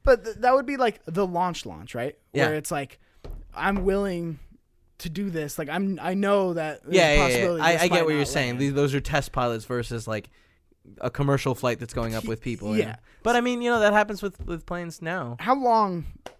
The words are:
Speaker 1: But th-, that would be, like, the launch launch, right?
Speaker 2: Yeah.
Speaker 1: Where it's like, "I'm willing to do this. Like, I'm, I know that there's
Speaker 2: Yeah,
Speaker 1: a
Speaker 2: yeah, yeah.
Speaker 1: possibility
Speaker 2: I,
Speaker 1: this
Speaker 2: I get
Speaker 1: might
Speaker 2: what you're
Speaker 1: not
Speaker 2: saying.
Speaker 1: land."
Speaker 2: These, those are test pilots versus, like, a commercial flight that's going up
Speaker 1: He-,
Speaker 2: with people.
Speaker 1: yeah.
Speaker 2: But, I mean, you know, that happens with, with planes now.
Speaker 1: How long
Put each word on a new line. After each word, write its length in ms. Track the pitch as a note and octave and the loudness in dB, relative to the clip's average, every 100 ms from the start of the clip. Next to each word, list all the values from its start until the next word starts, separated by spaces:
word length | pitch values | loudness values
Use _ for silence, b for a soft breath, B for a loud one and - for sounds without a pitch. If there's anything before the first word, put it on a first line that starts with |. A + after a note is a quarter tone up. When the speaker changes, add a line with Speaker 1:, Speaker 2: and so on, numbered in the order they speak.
Speaker 1:
But 200 | C4+ A#3+ | 4 4
th-, 140 | A3 G#3 | 2 0
that 160 | B3 | 4
would 140 | C4+ C4+ | 4 2
be, 100 | C#4 | 0
like, 240 | A#3+ - - | -2 -2 -6
the 200 | E3+ F#3 | -2 -2
launch 400 | E3+ F3+ E3 A2 | 0 -2 -4 -10
launch, 300 | D#2+ - A#2+ | -14 -12 -8
right? 200 | C3 - _ | -8 -10 _
Speaker 2:
Yeah. 160 | C#3 C#3+ | 0 0
Speaker 1:
Where 80 | D#3 | 0
it's 140 | - | -4
like, 300 | D3 C3 - B B - - - - | -6 -6 -14 B B -16 -14 -14 -4
"I'm 300 | F3+ G3 F#3 | -2 0 0
willing 520 | G3 G3 F3 E3+ C#3+ - - _ _ _ - | 0 -2 -4 -6 -10 -16 -20 _ _ _ -14
to 100 | F3 | -10
do 220 | D#3 G3+ | -6 -4
this. 260 | E3 D3 - | -4 -6 -8
Like, 120 | C#3+ | -6
I'm, 280 | E3+ G3 F3+ | -2 -2 -2
I 140 | F3 | -2
know 400 | G3 G3 G3+ F#3+ | 0 2 4 2
that 300 | E3+ D#3 C#3+ | -2 -4 -8
there's 120 | - F#3 | 2 6
Speaker 2:
Yeah, 120 | D#3+ | 6
Speaker 1:
a 60 | D3 | 6
Speaker 2:
yeah, 60 | |
yeah. 40 | C3+ | 6
Speaker 1:
possibility 340 | A#2+ - F3 | 4 2 2
Speaker 2:
I, 80 | D#3+ | 4
Speaker 1:
this 80 | E3 | 4
Speaker 2:
I 60 | F3 | 4
get 40 | F3 | 4
Speaker 1:
might 80 | D#3+ | 4
Speaker 2:
what 40 | |
you're 60 | D3+ | 2
Speaker 1:
not 80 | C#3 | 0
Speaker 2:
saying. 220 | D3+ B2+ | 0 0
Speaker 1:
land." 80 | B2 | 0
Speaker 2:
These, 120 | C#3 C#3 | 0 2
those 180 | C#3+ | 2
are 60 | C#3 | 0
test 300 | - C#3 - | 0 -2 -2
pilots 340 | - A#2+ A2+ - | -2 -2 -2 -4
versus, 420 | B2 A2+ A#2 A2+ | -6 -4 -6 -6
like, 220 | G#2+ - b b b _ _ - - | -6 -8 b b b _ _ -20 -8
a 80 | B2 | -6
commercial 460 | - C#3+ C#3 C3+ B2 | 0 2 2 0 -2
flight 240 | B2 A2+ | -2 -2
that's 140 | A#2 | -4
going 200 | B2+ A2+ | -4 -4
up 80 | A2 | -4
Speaker 1:
He-, 60 | A2+ | -4
Speaker 2:
with 120 | A2 | -6
people. 360 | B2+ A2+ G#2 A2 | -6 -6 -2 0
Speaker 1:
yeah. 200 | A2 A2 b b | -2 -6 b b
Speaker 2:
But, 120 | A3+ A#3+ | 0 2
I 60 | |
mean, 220 | B3 A#3+ | 0 0
you 80 | A#3+ | 0
know, 80 | A#3 | 4
that 140 | G#3 | 4
happens 280 | G#3 G#3 G3+ | 4 2 -2
with, 240 | G3+ - - | -8 -8 -10
with 220 | E3+ - | -10 -8
planes 340 | F3 E3+ - | -8 -8 -10
now. 360 | E3 F3+ B2 B2 | -8 -6 -8 -4
Speaker 1:
How 160 | G3+ C#4 | 0 2
long 500 | B3 A3+ G3+ F3 - - - - | 4 4 2 -2 -8 -12 -18 -20